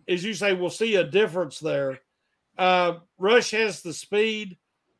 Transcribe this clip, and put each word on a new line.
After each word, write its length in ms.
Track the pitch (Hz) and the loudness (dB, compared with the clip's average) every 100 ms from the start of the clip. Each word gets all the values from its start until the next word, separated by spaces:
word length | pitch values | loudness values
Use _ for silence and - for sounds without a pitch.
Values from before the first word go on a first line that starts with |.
| - | -4
as 160 | 180 | -4
you 100 | 208 | -4
say, 200 | 196 202 | -2 0
we'll 180 | 185 175 | 0 -2
see 240 | - 226 | -2 2
a 80 | 190 | 2
difference 560 | 160 185 208 175 156 - | 2 2 2 0 -6 -6
there. 400 | 156 143 135 131 _ _ _ _ _ - | -4 -2 -4 -6 _ _ _ _ _ 0
Uh, 380 | 185 180 175 170 _ _ | 4 4 2 -2 _ _
Rush 320 | 185 247 226 | 4 4 4
has 320 | 220 214 160 | 0 -2 -4
the 100 | 170 | -10
speed 640 | 147 - 208 220 214 208 180 _ _ _ | -12 -4 0 0 -2 -8 -16 _ _ _